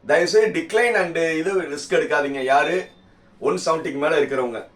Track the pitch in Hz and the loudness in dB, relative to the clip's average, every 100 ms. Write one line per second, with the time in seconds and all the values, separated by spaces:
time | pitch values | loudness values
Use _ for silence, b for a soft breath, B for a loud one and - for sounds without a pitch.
0 | 113 156 175 208 214 - - 220 240 208 | 2 2 4 4 4 0 -2 0 2 0
1 | 175 165 165 160 170 190 156 143 - 170 | 0 0 0 0 -2 -2 -4 -10 -2 0
2 | 151 147 143 139 127 139 151 180 - - | 2 -2 -2 -4 2 2 2 -2 -6 -18
3 | b b b b 127 180 170 160 160 139 | b b b b -4 -2 -2 -2 -4 -4
4 | 147 160 135 135 123 110 - | 0 0 0 -2 -4 -6 -14